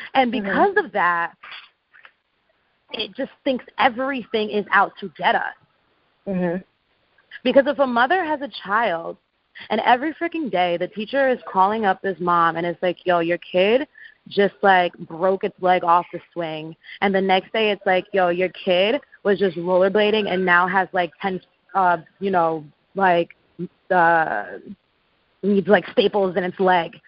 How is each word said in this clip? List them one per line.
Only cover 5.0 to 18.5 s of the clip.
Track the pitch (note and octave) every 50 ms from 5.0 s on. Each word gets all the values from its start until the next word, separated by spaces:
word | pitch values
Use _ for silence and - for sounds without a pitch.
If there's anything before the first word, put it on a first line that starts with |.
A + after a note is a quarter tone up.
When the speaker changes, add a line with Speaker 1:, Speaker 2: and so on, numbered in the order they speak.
| G#3 F#3 - -
Speaker 1:
get | F3 F#3+ -
us. | F#3+ - - - - _ _ _ _ _ _ _ _ _ _ _ _ _ G3+
Speaker 2:
Mm-hmm. | G3 F3+ F3+ F3 E3+ F#3+ F#3 _ _ _ _ _ _ _ _ _ _ _ _ _ - - -
Speaker 1:
Because | B3+ A#3+ C4+ C4 C#4
if | C#4 -
a | C#4 B3+
mother | A#3+ A#3 B3 C4+ F4 F#4+ F4
has | D4+ D#4 C4+
a | C4+ A#3+ - - -
child | F#3 G3+ A3 A#3+ G#3 E3+ E3 E3 F3 F3 - _ _ _ _ _ _ _ - - -
and | - F#3
every | - - A#3+ B3 C4 D#4+ C#4+
freaking | - E4+ E4+ - E4 D#4 A3
day | F3 F3+ F3+ F3 F3 E3+
the | F3+ F3+
teacher | - G3 A3 - - C#4 C4+ C4
is | B3+ B3 - -
calling | - F#3+ F#3 G3 G#3+ A3+ A3
up | F#3+ F#3 -
this | - G3 F#3 D3
mom | F3 F3 F3 E3+ E3+ E3 E3
and | E3 F3
it's | F3 E3+ -
like, | - F3+ E3+ - -
"Yo, | F#3 F3 E3+
your | E3+ E3 F3 F3
kid | - - - F3+ F#3 G3+ A3+ C4+ D4+ - _ - - - - _ _ -
just, | - G3 G3+ F#3 - _ -
like, | G3 F#3+ F3+ F3 F3 - -
broke | F3 - E3 D#3+ F3 F#3+ F#3+ F#3+ -
its | - - _
leg | F3+ F3+ F#3 F3+ F3
off | E3+ E3+ F3 F3 - -
the | E3 - _ _
swing." | E3+ E3+ D#3+ D#3 D#3 D#3 D#3+ D#3+ - _ - - -
And | - G3+ F#3+
the | F#3+
next | G3 F#3+ F#3 F#3+ F#3 - -
day | A3+ A3 G#3+
it's | G3+ G3 -
like, | G3 F#3 F#3 F#3 - -
"Yo, | G3+ F3+ F3
your | F3 F3 F#3
kid | F3+